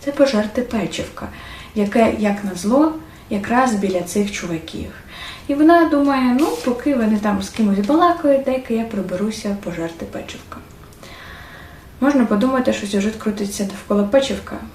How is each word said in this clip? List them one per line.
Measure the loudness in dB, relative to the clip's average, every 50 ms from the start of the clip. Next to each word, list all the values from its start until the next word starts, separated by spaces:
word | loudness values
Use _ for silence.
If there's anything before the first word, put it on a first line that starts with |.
| -6
це | -8 2
пожерти | 2 2 4 4 0 0 0 -2 -4 -4
печивка, | -2 -2 -2 -2 -2 -4 -6 -10 -10 -10 -14 -14 -14 -14 -14 -16 -16 -16 -16 -18 -10 -4
яке, | -2 -2 0 4 4 4 4 2 0
як | 0 0 0 -2 -4
назло, | -8 -8 -4 -2 2 4 4 4 4 2 -4 -12 -16 -20 -20 -10 -6
якраз | -6 -4 -2 0 2 2 2 2 2
біля | 0 0 0 0 -2 -2
цих | -2 0 0 0 0 -2
чуваків. | -6 -6 -6 -6 -6 -6 -8 -10 -10 -10 -10 -12 -16 -18 -18 -16 -16 -14 -14 -14 -16 -4 -4
І | 2
вона | 4 6 8 8 8 8 6
думає: | 4 4 4 4 2 2 2 4 4 4
«Ну, | 2 0 -2 -2 -2
поки | -2 -2 0 0 0 0
вони | 2 2 2 2 2
там | 2 0 0 0 -2
з | -6
кимось | -2 0 2 2 4 2
балакають, | 2 2 4 4 6 4 4 2 4 4 4 4 4
дай-ка | 0 -2 -2 -2 -2 -2
я | -2 -2
приберуся | -2 -4 -6 -4 -4 -4 -2 -2 -2 -4 -4 -6 -6 -6 -6 -6
пожерти | -8 -8 -6 -6 -8 -8 -10 -12
печивка». | -10 -10 -12 -12 -12 -14 -16 -16 -16 -16 -16 -16 -18 -20 -20 -20 -20 -20 -20 -20 -20 -20 -18 -18 -18 -18 -18 -18 -18 -18 -20 -20 -20 -20 -20 -20 -20 -8 0
Можна | 0 2 4 4 4
подумати, | 4 2 2 2 2 2 2 0 0 0
що | -2 -4
сюжет | -2 -2 0 0 0 -4
крутиться | -4 -4 -4 -4 -4 -4 -6 -4 -6 -6
довкола | -6 -6 -10 -6 -2 0 0 2
печивка. | 4 4 2 2 2 -4 -8 -8 -10 -12 -12 -12 -14 -16